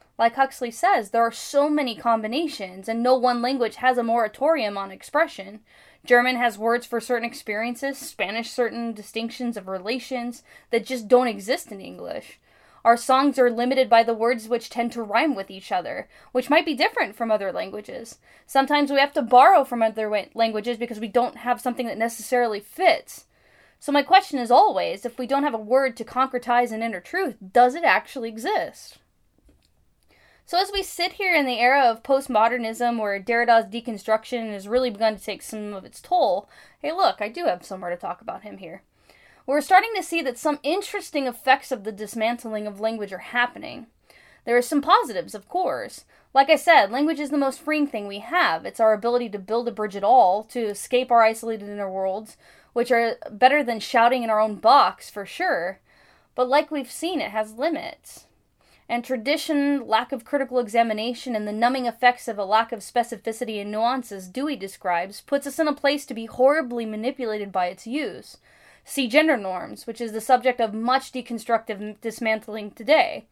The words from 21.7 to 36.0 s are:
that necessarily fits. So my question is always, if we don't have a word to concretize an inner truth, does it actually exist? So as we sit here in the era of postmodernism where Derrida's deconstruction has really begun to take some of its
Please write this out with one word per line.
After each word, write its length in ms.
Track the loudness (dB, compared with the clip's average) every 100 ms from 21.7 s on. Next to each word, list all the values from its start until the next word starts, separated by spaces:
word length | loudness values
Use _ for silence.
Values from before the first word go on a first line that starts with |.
| -4 -6
that 100 | -4
necessarily 640 | -4 -4 -2 0 2 -2
fits. 640 | -8 2 2 2 -2 -20 _ _ _ _ _ _
So 140 | -2
my 100 | 0
question 340 | 4 4 4 -4
is 140 | 4
always, 540 | 6 6 2 -2 -4 -8
if 120 | -8
we 80 | -2
don't 180 | 0
have 100 | 0
a 40 | -4
word 380 | 0 2 2 -4
to 80 |
concretize 680 | -6 -2 -2 -2 0 0 0
an 100 | -4
inner 160 | -6 -8
truth, 380 | -6 -4 -4 -6 0
does 200 | 4 4
it 120 | 4 2
actually 420 | 2 0 -8 -10
exist? 680 | -6 -4 -2 -4 -10 -20 -20 _ _ _ _ _ _ _ _ _ _ _ _ _ _ -4
So 160 | -2
as 80 | 0
we 100 | -4
sit 300 | -6 -4 -6
here 200 | -2 0
in 120 | 2 2
the 160 | 2
era 220 | 4 6
of 200 | 4 2
postmodernism 960 | 0 0 2 2 2 2 -4 -2 -2 -2
where 180 | -4 -4
Derrida's 460 | 0 2 4 4
deconstruction 880 | 2 -6 -8 -8 0 0 0 -8 -6
has 160 | -10 -2
really 220 | 0 0
begun 260 | 0 -2 -2
to 80 |
take 180 | -8 -10
some 320 | -12 -10 -10
of 120 | -12 -14
its 160 | -20